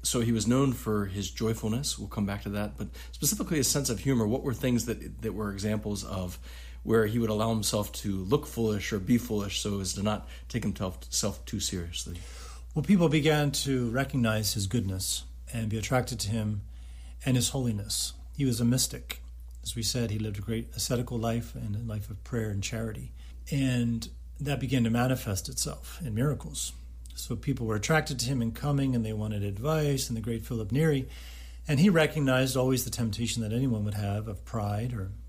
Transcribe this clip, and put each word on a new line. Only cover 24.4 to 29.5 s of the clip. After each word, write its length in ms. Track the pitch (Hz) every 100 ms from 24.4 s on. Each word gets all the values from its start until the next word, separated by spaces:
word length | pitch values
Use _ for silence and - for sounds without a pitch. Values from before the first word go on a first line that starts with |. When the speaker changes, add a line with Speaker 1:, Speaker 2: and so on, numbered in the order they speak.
Speaker 2:
that 180 | 143 127
began 260 | 123 135 113
to 40 |
manifest 600 | 117 127 127 - 98 -
itself 500 | - - - - - 156
in 100 | 107
miracles. 560 | 143 131 - 73 - - - - - -
So 200 | - 110
people 320 | - 120 113
were 80 | 107
attracted 420 | - 156 156 127
to 60 | 120
him 140 | 139
and 140 | 113 110
coming, 400 | 147 139 135 123
and 100 | 110
they 60 |
wanted 320 | 107 107 104
advice, 640 | 101